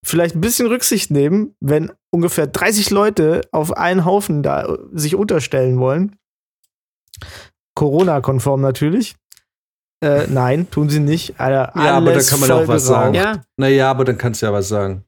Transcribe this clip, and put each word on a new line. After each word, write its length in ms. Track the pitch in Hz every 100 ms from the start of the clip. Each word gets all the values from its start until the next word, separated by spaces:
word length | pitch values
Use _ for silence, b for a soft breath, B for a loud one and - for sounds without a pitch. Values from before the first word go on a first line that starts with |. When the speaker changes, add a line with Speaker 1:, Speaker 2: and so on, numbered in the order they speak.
Speaker 1:
vielleicht 300 | - 165 170 160
ein 40 |
bisschen 280 | 208 240 240
Rücksicht 420 | 247 - 208 -
nehmen, 440 | 143 143 196 214 _
wenn 300 | 139 151 160 - _
ungefähr 360 | 175 170 - 143
dreißig 440 | - 180 214 202
Leute 520 | 202 214 208 156 165 -
auf 200 | 160 156 -
einen 280 | 170 185
Haufen 380 | 170 196 202 151
da, 220 | 143 - -
äh, 120 | 80 -
sich 240 | 170 151 185
unterstellen 640 | 208 170 127 135 131 127
wollen? 360 | 127 143 202 - _ _ _ _ _ _ _ _ _ - B B B _ _
Corona-konform 880 | - 151 147 185 147 127 135 143 135
natürlich. 560 | 135 127 147 202 226 - _ _ _ _ _ _ _ _
Äh, 220 | 151 143 -
nein, 400 | 135 123 143 180
tun 200 | - 151
sie 100 | 151
nicht. 380 | 147 160 - -
Alter, 320 | 131 135 127 175
Speaker 2:
Ja, 180 | 151 139
aber 100 | -
da 60 |
Speaker 1:
alles 160 | 139 123
Speaker 2:
kann 100 | 127
man 100 | 135
auch 80 | 127
Speaker 1:
voll 40 | 113
Speaker 2:
was 160 | - 127
sagen. 260 | 120 113
Speaker 1:
geraucht. 220 | - 202 214
Speaker 3:
Ja. 60 | - -
Speaker 2:
Na 120 | 135
ja, 220 | 135 135
aber 140 | 127
dann 140 | 127 110
kannst 240 | 123 107
du 40 | 110
ja 60 |
was 160 | 101 95
sagen. 360 | 104 98 95